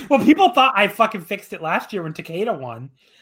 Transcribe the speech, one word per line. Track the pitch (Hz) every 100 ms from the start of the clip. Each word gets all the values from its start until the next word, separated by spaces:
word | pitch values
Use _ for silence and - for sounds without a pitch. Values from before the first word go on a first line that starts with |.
| -
Well, | 269
people | - 311 370
thought | - 262 196
I | 202
fucking | 202 220 202
fixed | 160 202 -
it | 175
last | 160 185 -
year | 202
when | 160
Takeda | 156 - 165 226 170
won. | 127 113 131 _ _ _